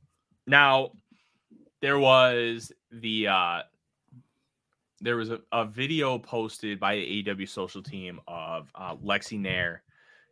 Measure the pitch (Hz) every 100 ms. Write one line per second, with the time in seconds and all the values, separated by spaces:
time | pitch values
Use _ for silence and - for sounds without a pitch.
0 | _ _ _ _ - 143 139 135 131 -
1 | _ _ _ _ _ - _ _ 139 143
2 | 135 131 127 120 117 117 - - _ 117
3 | 113 110 101 95 87 85 - _ _ _
4 | _ 127 _ _ _ _ _ _ _ _
5 | 113 120 110 113 - 117 107 110 139 160
6 | 135 123 - 117 110 - 107 98 98 104
7 | 71 101 101 98 95 - 92 95 - 98
8 | 92 85 - 85 80 82 73 - 92 82
9 | 98 101 - 107 95 92 87 82 _ _
10 | _ _ _